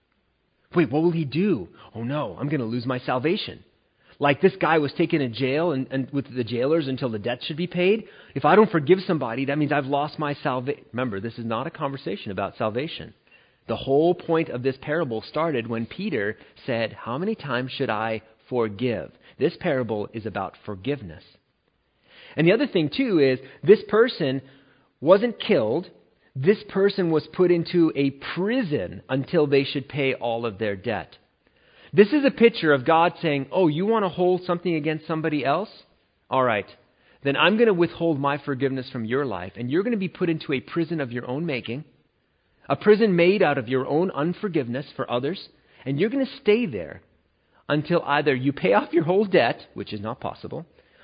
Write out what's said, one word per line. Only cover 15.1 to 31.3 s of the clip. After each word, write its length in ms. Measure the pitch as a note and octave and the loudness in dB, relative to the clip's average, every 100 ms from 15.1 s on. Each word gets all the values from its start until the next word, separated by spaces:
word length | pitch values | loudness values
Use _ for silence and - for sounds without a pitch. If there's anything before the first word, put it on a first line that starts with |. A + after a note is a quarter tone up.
| A2 | -6
started 440 | - D3+ E3 C3+ A2+ | -6 -4 -2 -2 -4
when 200 | A2+ A#2 | -4 -6
Peter 520 | - G#3 C3+ G2+ G#2+ - _ - | -6 -6 -2 -4 -6 -14 _ -6
said, 280 | A#2 A2+ | -4 -4
"How 240 | F#2 - B2+ | -6 -8 -6
many 180 | F#3+ A3 | -4 -6
times 360 | D3 B2 B2+ | -4 -4 -4
should 180 | - B2+ | -4 -4
I 320 | G#2+ A2 A2+ - _ - | -2 -2 -4 -8 _ -6
forgive?" 640 | B2 A2+ G2+ B2 G#2 C#2+ - _ - | -2 -2 -2 -4 -4 -6 -16 _ -2
This 180 | D3+ - | -2 -2
parable 520 | F#3 C3+ A#2 G#2+ G2 | -2 -2 -2 -4 -6
is 120 | A#2 G#2+ | -8 -8
about 280 | G2+ F#2+ - - | -8 -8 -10 -14
forgiveness. 580 | G2 G2+ C#3+ G2+ D2+ - _ _ _ _ _ _ _ _ - - - | -10 -6 -6 -8 -16 -20 _ _ _ _ _ _ _ _ -20 -12 0
And 100 | D#3+ | 4
the 60 | |
other 160 | A3 C#4+ | 4 2
thing, 220 | F#3+ D3+ | 0 -2
too, 280 | - C4 F3 | 0 0 4
is 200 | C3+ C3 - - | 4 2 -6 -2
this 180 | C#3+ G3+ - | 6 6 6
person 540 | G#3+ B3 - D3+ C3+ - - _ _ _ - | 2 2 2 -2 -4 -8 -20 _ _ _ -4
wasn't 400 | C#3+ G3 A#3 G#3+ | 4 6 4 -4
killed. 500 | - F3+ A2 C#3 F#3+ _ _ _ _ C3+ | 0 2 2 -2 -4 _ _ _ _ -2
This 260 | C#3+ G#3 - | 2 2 0
person 400 | F#3+ G3 G3 F3 | 0 0 2 2
was 160 | D#3 - | 2 0
put 220 | - F3+ | 2 4
into 420 | F3 E3 F3+ D#3+ C#3 | 4 2 4 4 4
a 160 | C#3 | -2
prison 880 | C3+ - - G3 B3+ G3 C#3 F2 F#2+ - | -2 -10 -4 -2 0 -2 -4 -6 -10 -6
until 380 | C3+ C3 E3+ D3+ | -4 0 2 4
they 160 | C#3 | 2
should 260 | C3+ D3 C3 | 2 -4 -6
pay 240 | C#3+ C3+ | -4 -2
all 320 | - A#2+ A#2 A#2 | -2 -4 -4 -4
of 120 | G2 | -4
their 180 | A2 G2+ | -4 -4
debt. 420 | A#2 G#2 D#2 - _ | -4 -6 -6 -18 _